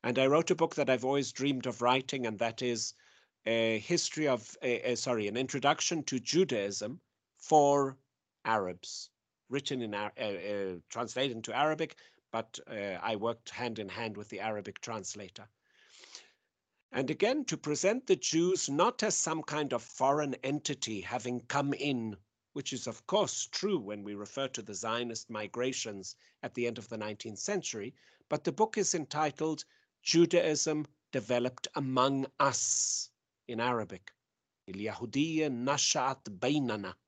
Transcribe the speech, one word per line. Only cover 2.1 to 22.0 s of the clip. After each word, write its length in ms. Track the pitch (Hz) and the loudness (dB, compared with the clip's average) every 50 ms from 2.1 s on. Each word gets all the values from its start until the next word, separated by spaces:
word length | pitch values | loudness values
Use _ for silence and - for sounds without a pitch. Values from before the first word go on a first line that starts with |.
| - 135 123 | -4 -2 -2
and 140 | 113 110 98 | -2 0 0
that 220 | 117 113 113 - | -2 -2 -2 -2
is 320 | 127 123 120 113 113 - - _ - - - - _ _ _ _ _ | -2 -2 -2 -2 -4 -6 -8 _ -20 -20 -20 -20 _ _ _ _ _
a 340 | 110 113 113 113 113 113 107 | 0 2 4 4 2 2 0
history 500 | 107 - 175 165 - - - 156 156 147 | 0 0 0 0 0 -2 -2 0 2 2
of, 260 | 131 113 107 - - - | 2 0 -2 -10 -14 -4
a, 300 | - 131 120 110 - 123 | -2 0 0 0 0 0
a, 40 | 123 | 0
sorry, 320 | 113 - 131 123 110 104 | 0 0 0 0 0 0
an 80 | 101 104 | 0 0
introduction 680 | 120 131 127 - 135 120 143 156 - - - 180 160 139 | -2 -2 -2 -2 2 4 4 4 4 0 -2 -2 -2 -4
to 160 | - 139 127 | -2 -4 -4
Judaism 840 | 110 - - 165 190 143 139 107 98 101 98 - 104 107 131 - _ _ _ _ _ _ _ | -4 2 4 4 4 4 2 -2 -2 -2 -4 -4 -6 -8 -8 -10 _ _ _ _ _ _ _
for 600 | _ - - 160 151 143 143 143 143 139 135 135 _ _ _ _ _ _ _ _ _ _ | _ 0 6 8 8 8 8 6 4 4 0 -2 _ _ _ _ _ _ _ _ _ _
Arabs, 640 | 110 113 107 95 90 90 90 - - - - - - _ _ _ _ _ _ _ _ | 0 2 2 2 -2 -6 -8 -12 -12 -12 -12 -12 -14 _ _ _ _ _ _ _ _
written 320 | 120 143 139 - 143 127 | -6 -4 -2 -2 -4 -4
in 120 | 120 107 104 | -4 -4 -4
Ar-, 200 | 104 104 104 - | -4 -4 -4 -6
uh, 60 | - 120 | -4 -4
uh, 520 | 107 101 90 90 104 104 101 98 95 90 85 - _ | -4 -4 -4 -4 -4 -4 -2 -2 -4 -6 -8 -12 _
translated 460 | - 117 120 110 - 127 135 139 120 | -6 -6 -6 -4 -2 -2 -2 -2 -2
into 180 | 113 110 - 107 | -6 -8 -6 0
Arabic, 440 | 123 147 156 156 156 160 151 - - - - _ _ _ _ | 2 2 2 2 0 -4 -6 -6 -20 -20 -20 _ _ _ _
but, 280 | - 113 113 - - 123 - - | -6 -6 -6 -6 -12 -16 -14 -10
uh, 260 | 120 107 101 101 92 87 - | -8 -6 -4 -4 -6 -4 -4
I 140 | 110 113 | -4 -2
worked 320 | 104 104 117 113 - _ - | 0 0 -2 -2 -4 _ -14
hand 280 | - - 123 120 113 | -8 -6 -6 -6 -4
in 120 | 110 107 95 | -6 -8 -8
hand 260 | 98 110 117 113 104 | -6 -6 -6 -6 -6
with 140 | 101 104 - | -8 -12 -10
the 100 | 110 95 | -8 -6
Arabic 400 | 101 110 107 104 95 101 95 - | -4 -4 -4 -4 -6 -10 -12 -12
translator. 720 | - 120 113 107 95 - - 101 101 92 _ - 107 107 _ _ _ _ _ _ _ _ - - - - - - - _ _ _ _ _ _ _ _ _ _ _ _ _ | -10 -8 -8 -8 -8 -10 -12 -12 -14 -14 _ -20 -20 -20 _ _ _ _ _ _ _ _ -20 -20 -20 -20 -20 -20 -20 _ _ _ _ _ _ _ _ _ _ _ _ _
And 180 | - - 135 123 | -4 -2 0 0
again, 340 | 151 - 190 220 269 302 262 | 0 2 2 2 2 2 0
to 120 | - 165 | -2 -4
present 500 | 143 - 151 147 - - 190 220 254 - | -4 -2 -2 -2 4 4 2 2 2 4
the 80 | - 190 | 2 2
Jews 540 | - - - 151 160 170 180 190 175 - - | 2 4 0 2 4 4 4 2 0 0 0
not 340 | 139 147 180 233 240 - 214 | 4 4 4 4 4 2 0
as 140 | 208 185 | 0 2
some 260 | - - 165 160 160 147 | 0 0 0 -2 -4 -4
kind 300 | - 151 151 151 135 131 | -4 -2 -2 -2 0 -2
of 100 | 117 - | -2 -4
foreign 500 | - - - 131 135 143 151 151 143 127 - - | -6 -4 2 2 4 4 4 2 -2 -4 -4 -2
entity 580 | 135 143 147 - - 143 131 - 117 110 98 | -2 -2 0 -2 -4 -4 -4 -4 -6 -4 -6
having 400 | 90 - 117 123 117 120 123 120 | -6 -4 -6 -4 -4 -2 -4 -4
come 320 | 117 _ - 143 139 143 143 | -4 _ 0 0 2 0 0
in, 420 | - 139 147 139 120 | 0 0 0 0 0